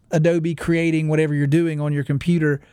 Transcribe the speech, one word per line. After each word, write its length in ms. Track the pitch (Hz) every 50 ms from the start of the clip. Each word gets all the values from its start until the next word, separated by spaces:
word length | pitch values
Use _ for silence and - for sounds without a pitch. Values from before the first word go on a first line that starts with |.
| _ -
Adobe 420 | - 156 151 170 170 170 156 170 160
creating, 540 | - - 170 165 165 165 165 160 156 156
whatever 260 | 151 151 151 156 147 147
you're 140 | 143 143
doing 340 | 143 151 170 170 165 156 147
on 100 | 147 147
your 120 | 147 143 135
computer 580 | - 139 135 - 170 175 170 156 147 143 139 - _